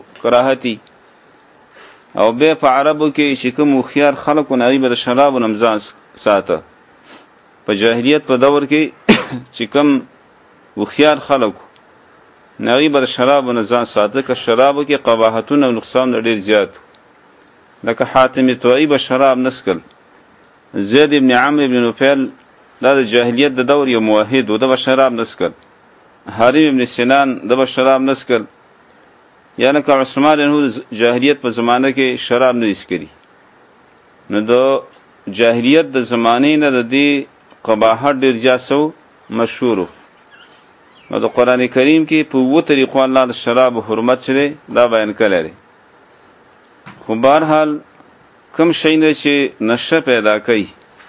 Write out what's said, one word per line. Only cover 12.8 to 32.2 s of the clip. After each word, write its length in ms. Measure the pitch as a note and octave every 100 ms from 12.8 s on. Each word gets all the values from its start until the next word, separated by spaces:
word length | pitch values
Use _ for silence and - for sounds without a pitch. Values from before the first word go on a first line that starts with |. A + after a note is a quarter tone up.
| D#3
به 120 | C#3+
د 40 | B2+ -
شرابو 360 | B2+ C#3+ B2+
نه 120 | A#2+ G#2
ځان 140 | A#2+ A2+
ساته، 360 | G#2+ G#2 C3
که 120 | C3
شرابو 500 | B2 - A#2 C#3 C#3+
کې 200 | C#3+ C#3
قباحتونه 640 | B2 A2+ A2+ A2+ A2+ D3 C3
او 60 |
نقصان 440 | A2+ - B2+ B2+ A2+
ډېر 220 | A#2 A2 F#2+
زیات 240 | G#2+ F#2+
وو. 120 | - _ _ _ _ _ _ _ _ _ _
لکه 220 | A#2 A2+ B2
حاتم 480 | C3+ B2+ C3+ C3
طائي 320 | A#2+ B2 C3 D#3
به 120 | C3+
شراب 400 | - B2+ C#3 B2+
نه 120 | B2+
څښل، 300 | B2+ G2+ E2 - _ _ _ _ _ _ _ _
زید 400 | F#2+ G2+ C3 D3+
ابن 180 | C#3+ C3
عمرو 320 | B2 C#3 D3
ابن 240 | C3+ B2 A#2
نفیل 400 | A2 C#3 C#3 A#2 - _ _ _ _
دا 140 | B2 C#3
د 80 |
جاهلیت 480 | A2+ A#2+ A#2+ A#2+ C#3+
د 160 | B2+ B2
دور 200 | C#3+ C3+
یو 140 | A#2
موحد 480 | A2 G#2+ G#2+ C3+ G#2+
و، 80 | A2
ده 100 | C3
به 80 | B2+
شراب 380 | C3+ C3 C3
نه 100 | A#2
څښل. 280 | A2+ - F2 - _ _ _ _ _ _ -
حریم 480 | A2 B2 D3 D#3
ابن 120 | C3 A#2+
سنان 640 | - A#2+ C#3 C3+ A#2+ G#2
ده 80 | B2+
به 100 | B2+
شراب 360 | - C3 C3+
نه 120 | C3+
څښل. 300 | C3 - A#2+ G#2 _ _ _ _ _ _ _ _ _ _ -
یا 140 | B2
لکه 220 | D3 C#3+
عثمان 440 | C3+ C3 C#3 D3 D3+
بن 60 |
عفان 200 | D3 D3
د 40 | C#3
ز-، 140 | A2 -
جاهلیت 500 | A2 A#2 B2 C#3 C#3+
په 80 | B2
زمانه 420 | A2+ A#2+ B2 C3+
کې 280 | C3 C3
شراب 360 | B2